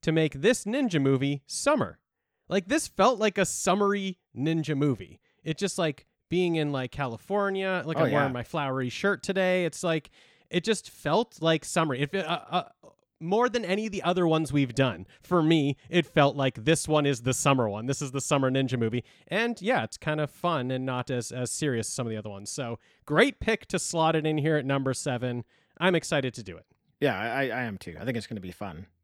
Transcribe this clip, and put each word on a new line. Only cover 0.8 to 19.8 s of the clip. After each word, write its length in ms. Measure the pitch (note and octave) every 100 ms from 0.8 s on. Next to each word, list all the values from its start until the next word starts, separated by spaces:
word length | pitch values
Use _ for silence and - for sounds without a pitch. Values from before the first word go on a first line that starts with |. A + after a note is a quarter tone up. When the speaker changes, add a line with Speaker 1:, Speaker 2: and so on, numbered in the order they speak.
| C4 E3+
Speaker 1:
movie 400 | C3+ C3+ C#3 C#3+ _
summer." 520 | - - D4 G#2 - _ _ _ _ _
Like, 140 | G3 F#3+
this 180 | D4 -
felt 320 | - G3 A#3+
like 180 | G#3+ G3+
a 80 |
summery 720 | F#3 - - F#3+ G3+ G3+ F#3+ F3+ _ -
ninja 400 | C#3+ E3 D#3 C#3+
movie. 400 | D3 A2+ F#2+ - _ _
It 160 | D#3 D#3+
just, 180 | G3 -
like, 300 | E3 C#3+ _ _ _
being 240 | F3 F3+
in, 160 | E3 D3
like, 220 | C#3 B2+
California, 920 | - C3+ A2+ - G3+ G3+ G3 F#3+ F#3
like, 120 | D3 D#3+
Speaker 2:
Oh, 60 |
Speaker 1:
I'm 80 | D#3
wearing 160 | D3 C#3
Speaker 2:
yeah. 40 |
Speaker 1:
my 120 | B2
flowery 460 | A#2 E3 C#3 C3 B2+
shirt 340 | - G3 F#3+
today. 400 | - F#3+ F#3 F#3
It's 180 | E3+ -
like, 280 | F3+ D#3+ - _ _ _ _
it 120 | F3+
just 260 | F3 A3 -
felt 540 | - D3 E3+ A#3+ -
like 220 | E3 D#3+
summery. 360 | - - D#3+ B2+
If 140 | C#3+
it, 100 | G3
uh, 140 | D#3+ E3+ -
uh, 140 | F3 - _ - _ _ _
more 300 | D#3+ G3+ B3
than 160 | A#3
any 220 | G3 F#3+ A3
of 60 |
the 120 | F#3+
other 200 | D#3+ F3+
ones 280 | E3+ D#3+ D#3
we've 200 | C#3+ C3+
done, 320 | A#2 C3+ E2+ F#2+ -
for 220 | - F3
me, 340 | D#3 E3 C#3+ C#3 -
it 160 | F3 E3+
felt 300 | - C#3+ C#3+
like 260 | C3+ -
this 220 | A2+ D#3 -
one 200 | D3+ C#3+
is 160 | B2+
the 120 | A#2+
summer 340 | C3 D3 C#3 A2+
one. 180 | G2+ A#2
This 140 | C#3
is 120 | C#3+
the 80 | C3+
summer 320 | - D3 C3
ninja 260 | C3 C3 A#2+
movie. 240 | A2+ B2 - _ _
And, 340 | F#3 A#3 A#3
yeah, 220 | F#3 B3